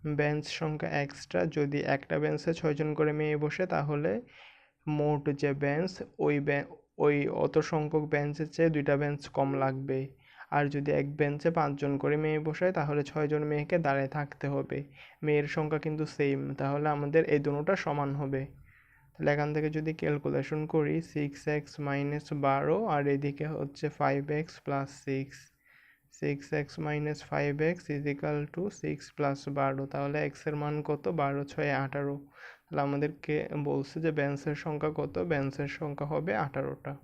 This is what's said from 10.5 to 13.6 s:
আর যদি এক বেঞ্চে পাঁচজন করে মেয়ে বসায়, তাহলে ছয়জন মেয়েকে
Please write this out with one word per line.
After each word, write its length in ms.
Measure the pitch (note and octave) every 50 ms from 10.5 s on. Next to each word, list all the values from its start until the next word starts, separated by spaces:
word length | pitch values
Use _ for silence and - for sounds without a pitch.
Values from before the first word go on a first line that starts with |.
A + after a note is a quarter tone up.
আর 180 | - D3 D3 C#3+
যদি 240 | C#3+ C#3+ C#3+ D3
এক 240 | D3 C#3+ C#3+ C#3+ C#3+
বেঞ্চে 340 | D3 D3+ C#3+ C#3+ D3 - E3+
পাঁচজন 480 | E3 E3+ D3+ C#3+ C#3 C#3+ D3 C#3+ C#3+ C#3
করে 180 | C#3+ C#3+ D3
মেয়ে 220 | D3+ D#3 D#3 D#3 D3+
বসায়, 340 | D#3 D#3+ D3+ - F3+ F#3
তাহলে 300 | F#3 E3+ D3 D3 D3 D3
ছয়জন 420 | C#3+ C#3+ - D#3 D3+ D3 D3+ D3+ D3+
মেয়েকে 340 | D3+ D3+ D3